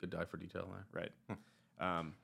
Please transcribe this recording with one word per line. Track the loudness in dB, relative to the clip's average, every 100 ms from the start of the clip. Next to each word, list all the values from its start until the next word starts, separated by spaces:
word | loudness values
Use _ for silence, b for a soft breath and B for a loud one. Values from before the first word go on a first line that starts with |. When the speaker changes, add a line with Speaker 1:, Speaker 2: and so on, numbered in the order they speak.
Speaker 1:
good | -2
eye | 0
for | 0 -2
detail | -4 -4 -4
there. | -6 -4
Speaker 2:
Right. | -2 -4 -6 -8
Speaker 1:
Hmm. | -8 -8 -20 -18 2
Speaker 2:
Um, | 4 4 2 -6